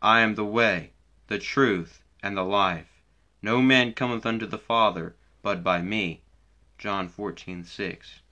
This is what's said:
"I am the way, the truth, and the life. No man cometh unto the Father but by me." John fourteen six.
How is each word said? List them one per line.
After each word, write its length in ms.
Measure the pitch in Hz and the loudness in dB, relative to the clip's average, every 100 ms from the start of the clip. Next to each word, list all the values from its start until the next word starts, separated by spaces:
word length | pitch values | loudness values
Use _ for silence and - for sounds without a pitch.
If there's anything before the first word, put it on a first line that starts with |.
"I 180 | 107 113 | 4 4
am 140 | 113 | 4
the 100 | 107 | 0
way, 480 | 104 117 110 90 80 _ _ _ _ | -2 2 2 0 -6 _ _ _ _
the 100 | 107 | -6
truth, 640 | - 139 127 92 82 - _ _ | -2 2 2 2 -4 -14 _ _
and 140 | 101 98 | -6 -4
the 80 | |
life. 560 | 92 101 95 82 - _ _ _ _ _ | 0 2 2 0 -10 _ _ _ _ _
No 220 | 104 123 | 0 4
man 320 | 131 131 120 | 6 6 4
cometh 320 | - 123 117 117 | -2 -4 -4 -4
unto 180 | 113 | -4
the 140 | 110 107 | -6 -8
Father 580 | - 117 107 90 80 - _ _ | -2 2 2 0 -8 -12 _ _
but 240 | 98 92 | -6 -2
by 160 | 90 87 | 0 0
me." 400 | 90 107 90 82 _ _ _ _ _ _ | 0 -2 -4 -6 _ _ _ _ _ _
John 320 | 104 98 90 | -6 -4 -6
fourteen 560 | - 101 - - 90 | -8 -8 -8 -12 -14
six. 560 | 85 - 92 - - - _ | -14 -10 -10 -10 -18 -20 _